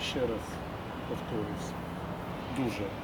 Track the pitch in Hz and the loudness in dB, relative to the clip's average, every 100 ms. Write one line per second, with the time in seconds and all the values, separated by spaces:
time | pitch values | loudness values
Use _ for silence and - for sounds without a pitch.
0 | - 147 120 107 - - - - - - | 0 4 4 2 0 -4 -4 -4 -4 -4
1 | - - - 113 104 - - - - - | -2 -2 0 0 2 0 -2 -2 -2 -2
2 | - - - - - 123 123 104 98 - | -2 -2 -2 -2 0 2 2 4 0 0